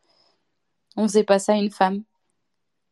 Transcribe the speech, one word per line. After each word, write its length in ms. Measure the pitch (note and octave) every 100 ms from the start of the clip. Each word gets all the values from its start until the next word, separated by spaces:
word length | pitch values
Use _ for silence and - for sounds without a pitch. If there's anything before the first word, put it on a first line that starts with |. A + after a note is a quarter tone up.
| _ _ _ _ _ _ _ _ _ -
on 120 | G#3+
faisait 160 | G#3 G#3+
pas 160 | G3
ça 140 | G3 G#3+
à 20 |
une 140 | G3+
femme. 340 | - F#3 G3 G#3+ _ _ _ _ _ _ _ _